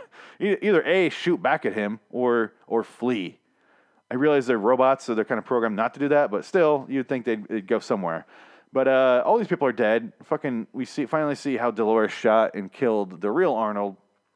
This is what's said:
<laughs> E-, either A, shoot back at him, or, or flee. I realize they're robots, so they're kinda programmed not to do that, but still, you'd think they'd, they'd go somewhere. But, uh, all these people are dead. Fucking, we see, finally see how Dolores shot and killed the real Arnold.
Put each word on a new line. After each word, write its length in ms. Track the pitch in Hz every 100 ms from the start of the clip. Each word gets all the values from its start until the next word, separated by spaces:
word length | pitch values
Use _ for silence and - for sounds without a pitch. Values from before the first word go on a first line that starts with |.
<laughs> 40 | - - - -
E-, 180 | 202 190
either 180 | 202 175
A, 260 | 135 185 165
shoot 320 | - - 165
back 220 | 131 156
at 100 | 117
him, 260 | 104 104 110 _
or, 440 | 120 123 120 107 _ -
or 180 | 113
flee. 560 | 110 - 120 117 90 - _ _ _ _ _ _ -
I 60 | 127
realize 320 | 151 147 123
they're 100 | 117
robots, 480 | 104 127 131 135 -
so 80 |
they're 120 | 110 104
kinda 180 | 117
programmed 320 | - 123 113 104
not 180 | 113
to 60 | -
do 100 | 143
that, 220 | 147 131
but 120 | 101
still, 440 | - 190 156 147 -
you'd 180 | 135 123
think 160 | 131
they'd, 240 | 117 110 101
they'd 200 | 110 95
go 100 | 110
somewhere. 480 | - 110 87 82 - - - - _
But, 140 | 131 131
uh, 340 | 131 131 123
all 140 | - 226
these 100 | 202
people 200 | 170 135
are 40 |
dead. 400 | 113 107 113 113 -
Fucking, 420 | - 151 143 117 110
we 120 | - 123
see, 200 | - 123
finally 300 | 156 151 139
see 220 | 143 123
how 120 | 120
Dolores 420 | 107 110 113 107
shot 440 | - 117 110 110 101
and 180 | 95
killed 480 | - 127 107 95 85
the 80 | 101
real 240 | 139 180
Arnold. 440 | 113 110 104 101 95 _ _ _